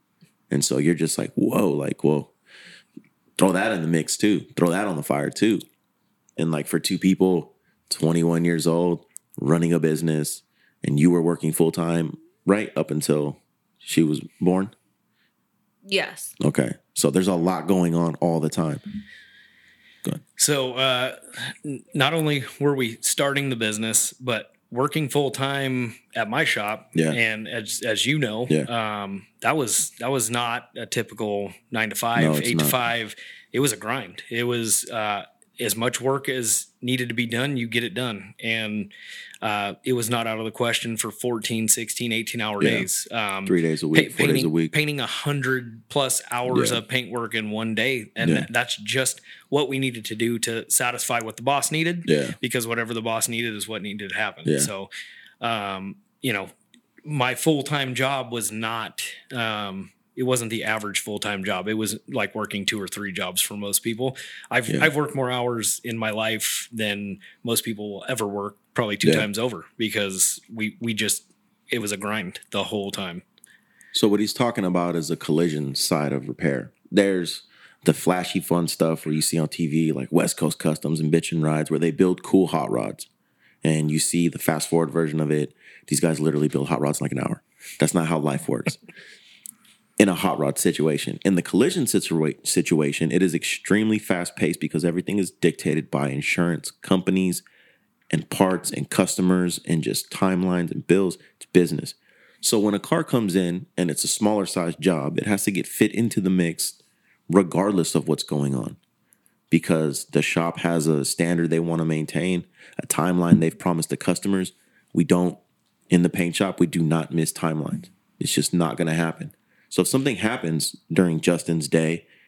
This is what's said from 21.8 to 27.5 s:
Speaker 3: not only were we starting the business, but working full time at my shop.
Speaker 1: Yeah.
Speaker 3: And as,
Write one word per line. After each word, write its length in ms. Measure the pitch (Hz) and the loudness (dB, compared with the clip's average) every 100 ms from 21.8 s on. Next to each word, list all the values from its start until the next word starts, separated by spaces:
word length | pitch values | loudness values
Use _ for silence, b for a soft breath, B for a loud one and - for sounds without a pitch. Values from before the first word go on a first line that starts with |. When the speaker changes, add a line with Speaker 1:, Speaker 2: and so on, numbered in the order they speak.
| - | -6
Speaker 3:
not 180 | - 135 | 0 2
only 300 | 165 151 143 123 - | 2 0 0 -4 -2
were 160 | 143 | 0
we 240 | 135 120 113 | 2 0 -2
starting 480 | - - 139 139 139 | -2 0 0 0 0
the 60 | 120 | 0
business, 560 | 110 107 110 107 - | 0 0 0 0 0
but 400 | - 123 113 - _ _ | -4 -4 -4 -6 _ _
working 380 | 123 143 160 143 | -2 -2 0 0
full 220 | 147 139 | 0 0
time 640 | 131 135 139 135 127 120 - _ | -2 -2 -2 -2 -2 -4 -8 _
at 140 | 113 107 | -6 -2
my 160 | 135 | 0
shop. 460 | 160 113 104 107 - | 0 0 -2 -6 -4
Speaker 1:
Yeah. 180 | 82 80 | 0 2
Speaker 3:
And 360 | 120 113 110 | 2 0 0
as, 340 | 107 | -6